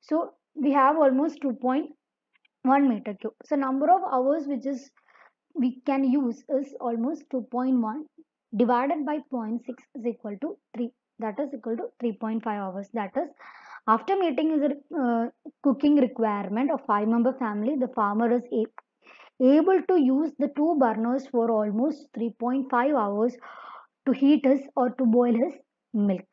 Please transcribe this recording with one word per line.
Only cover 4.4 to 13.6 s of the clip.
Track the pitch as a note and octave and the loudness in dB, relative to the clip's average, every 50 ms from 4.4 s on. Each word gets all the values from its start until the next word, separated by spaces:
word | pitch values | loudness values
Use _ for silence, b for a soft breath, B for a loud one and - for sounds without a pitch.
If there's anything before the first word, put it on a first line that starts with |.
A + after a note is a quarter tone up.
| D4 | -2
which | C#4+ C#4+ A#3+ - | -4 -6 -6 -4
is | C4+ C#4 B3 - - _ b b b b b b b b _ _ _ _ | -6 -6 -6 -10 -16 _ b b b b b b b b _ _ _ _
we | F4 A#3+ B3+ A#3+ - _ | -2 -2 -2 -2 -4 _
can | - C#4 C4+ C4+ | -2 -2 0 2
use | C4+ B3 D4 C4+ A#3+ A3+ - - - | 2 2 2 0 -2 -4 -6 -8 -4
is | C4+ C4+ C#4+ C4+ - - | -4 -4 -4 -4 -12 -8
almost | - B3 A#3 A3+ A3+ C4 E4 C#4+ - _ | -6 -6 -4 -2 -4 -4 -4 -6 -10 _
two | - C4 A3 - | -8 -8 -8 -6
point | - A#3+ B3+ C4 C4 B3 | -6 -4 -2 0 0 0
one | A3+ G#3+ G#3+ D4 D4+ - _ _ - _ _ _ _ _ - | 0 -2 -4 -8 -12 -14 _ _ -20 _ _ _ _ _ 0
divided | G3+ A#3+ A3+ B3 A#3 B3+ C#4 F4 D#4 C#4+ | 0 2 2 2 0 2 0 -2 -2 -2
by | C4 D4 D#4 - _ | -4 -4 -6 -6 _
point | - B3 A3 G#3+ A3+ A#3+ - | -8 -8 -6 -6 -8 -8 -8
six | - B3 - - _ _ | -10 -14 -14 -16 _ _
is | C#4 A3 | -8 -6
equal | A#3+ A3+ - _ G#3+ G3+ G3 | -6 -6 -6 _ -12 -10 -8
to | - D#4+ G#4 - _ _ _ | -8 -8 -8 -10 _ _ _
three, | A3 A#3+ A#3 _ _ _ _ _ _ | -8 -8 -8 _ _ _ _ _ _
that | A#3 A3 G#3 G#3+ | -8 -8 -6 -6
is | C#4+ C#4 C#4 | -6 -6 -6
equal | A#3+ - A#3+ A3 | -10 -6 -6 -6
to | A#3 - - _ _ | -6 -6 -10 _ _
three | A#3+ A#3+ G#3+ | -6 -6 -4
point | - - A3 A3 A3+ G#3 | -4 -6 -6 -6 -4 -4
five | G#3+ G#3 G#3 | -4 -6 -6
hours. | G3+ F#3+ F3+ G3 G3+ G3 _ | -6 -8 -8 -10 -12 -8 _
That | A3+ G#3 F#3+ _ | -8 -8 -4 _
is, | B3+ E4+ F4 - B B B B B | -4 -6 -6 -8 B B B B B